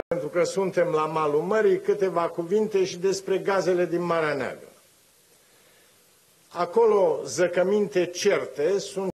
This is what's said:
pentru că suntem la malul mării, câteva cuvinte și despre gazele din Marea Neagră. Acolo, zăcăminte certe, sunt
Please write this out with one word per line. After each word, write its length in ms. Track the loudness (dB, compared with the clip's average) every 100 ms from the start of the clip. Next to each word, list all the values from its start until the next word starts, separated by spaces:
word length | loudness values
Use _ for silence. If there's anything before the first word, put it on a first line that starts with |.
| -2
pentru 200 | -4 -2
că 160 | -2
suntem 440 | 0 0 0 0 2
la 180 | 0 0
malul 360 | 0 0 0
mării, 400 | 0 2 4 2
câteva 460 | 0 0 0 0 -2
cuvinte 580 | -4 -2 0 2 0 -2
și 120 | -2
despre 400 | -2 -2 -2 -2
gazele 480 | 0 0 2 0 0
din 160 | -2
Marea 320 | 0 0 0
Neagră. 340 | -2 -6 -8 -16 -20 _ _ _ _ _ _ _ _ _ _ _ _ _ _ _ _ _
Acolo, 720 | -6 0 4 4 6 4 0 -4
zăcăminte 800 | 0 0 2 2 2 2 0 -2
certe, 760 | 0 0 0 -2 -2 0 -2
sunt 320 | -4 -6 -6